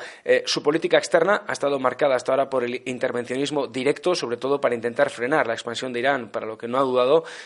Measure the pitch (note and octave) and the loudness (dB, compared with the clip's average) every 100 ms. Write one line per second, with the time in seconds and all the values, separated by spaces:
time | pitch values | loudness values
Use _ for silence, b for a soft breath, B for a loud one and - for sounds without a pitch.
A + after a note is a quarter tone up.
0 | B B - B2 - - C#3 D#3+ E3+ D#3 | B B 2 2 2 -2 0 0 2 2
1 | - F3 E3+ G#3 - A#2+ C#3+ C#3+ C3 B2 | 4 2 4 2 0 -4 -2 0 0 2
2 | D3 B2+ - C3+ C3+ C3 A#2+ A#2+ - B2+ | 2 2 2 0 2 0 -2 -4 -6 -4
3 | B2+ B2 A#2 B2 C#3 D3 A#2+ A#2+ C3 D3 | -2 -2 -4 -2 -2 -2 -2 -2 0 0
4 | F3+ F3 B2 A#2 B2+ C#3+ C#3 B2 A#2+ A#2 | 0 0 -2 -2 0 0 0 0 -2 0
5 | C#3 - A#2+ D3+ A#2 A#2 - A#2 C3 A#2+ | 0 0 -2 0 0 -2 -6 -6 -6 -2
6 | B2+ C#3+ A2 A2+ G#2+ G#2+ A#2 B2 C#3 B2+ | 0 0 -2 -8 -8 -8 -4 0 2 4
7 | B2 D#3+ - B | 4 4 2 B